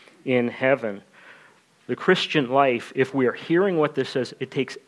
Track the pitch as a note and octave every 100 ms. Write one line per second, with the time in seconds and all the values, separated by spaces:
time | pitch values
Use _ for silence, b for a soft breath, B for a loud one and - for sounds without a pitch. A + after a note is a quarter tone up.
0 | b b C3+ B2 A#2+ - C3 C3+ A2+ G2
1 | - B B B B B _ _ - B2+
2 | - F3+ - D#3 A#2+ C3+ C#3 A#2 - C3
3 | C3 C#3 A#2+ - - E3 G3+ E3 D3 C#3
4 | B2 C3+ A#2+ - C3 C#3 B2+ -